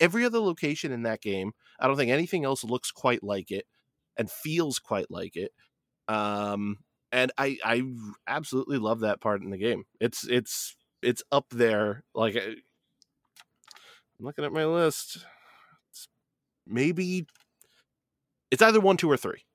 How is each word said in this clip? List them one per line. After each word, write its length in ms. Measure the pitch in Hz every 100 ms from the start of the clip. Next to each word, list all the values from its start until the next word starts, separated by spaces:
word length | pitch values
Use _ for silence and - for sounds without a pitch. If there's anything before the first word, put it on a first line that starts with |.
every 240 | 170 226
other 160 | 240 226
location 520 | 202 160 147 156 147
in 100 | 120
that 180 | 117 110
game. 300 | 104 95 95 - _ -
I 60 | 127
don't 80 | 139
think 140 | 120
anything 340 | 139 175 180
else 200 | 139 135
looks 260 | 110 123 -
quite 300 | - 131 120
like 280 | 101 101 92
it 160 | 98 - _ _ _ _ -
and 140 | 110
feels 480 | - 156 165 156 123
quite 300 | - 101 85
like 260 | 87 92 82
it. 160 | 98 _ _ _ _ _ -
Um, 720 | 107 104 104 104 104 104 104 _ _ -
and 200 | 127 131 -
I, 200 | 139 139
I 180 | 110 120 131 120 104 - -
absolutely 520 | 143 151 131 - 135
love 220 | 107 113
that 200 | 107 98
part 220 | 110 101
in 80 | 92
the 80 | 95
game. 260 | 110 98 - -
It's, 260 | 110 - -
it's, 480 | 123 110 - - - _ -
it's 200 | 120 120 -
up 140 | 143 -
there. 540 | 120 113 107 107 107 _
Like, 220 | 113 113 110
I, 40 | 101 113 _ _ _ _ _ _ _ - - _ - - - - _ -
I'm 60 |
looking 200 | 120 147
at 80 | 147
my 120 | 156
list. 600 | 156 170 160 - - - - - _ - _ _ _
It's 180 | - - _ _ _ _ _ -
maybe, 600 | 113 147 175 180 185 160 _ _ _ _ _ _ _ _ _ _ _ -
it's 120 | -
either 180 | 220 214
one, 160 | 196 180
two, 140 | 165
or 60 | 135
three. 260 | 95 - _